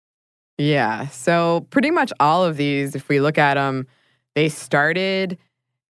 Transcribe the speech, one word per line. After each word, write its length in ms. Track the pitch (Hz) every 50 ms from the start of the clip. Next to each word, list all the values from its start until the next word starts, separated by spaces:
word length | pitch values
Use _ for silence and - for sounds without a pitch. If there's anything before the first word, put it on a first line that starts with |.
| _ _ _ _ _ _ _ _ _ _ _ -
Yeah, 500 | 143 147 151 143 120 107 110 110 120 139
so 580 | - - - 170 170 170 170 170 170 170 165 -
pretty 200 | - - 254 294
much 220 | 339 349 277 233 - -
all 240 | 143 147 160 180 185
of 140 | 175 160 139
these, 380 | 143 143 139 139 139 139 131
if 120 | 139 - -
we 140 | 147 139
look 160 | 139 151 147 160
at 180 | 151 143 139
'em, 320 | 143 139 139 135 131 131 - _ _ _ _ _ _ _ _ _
they 160 | 147 156 156
started 880 | 151 - - - - 143 143 156 165 180 190 190 190 190 190 185 185 - _ _ _ _ _ _ _ _ _ _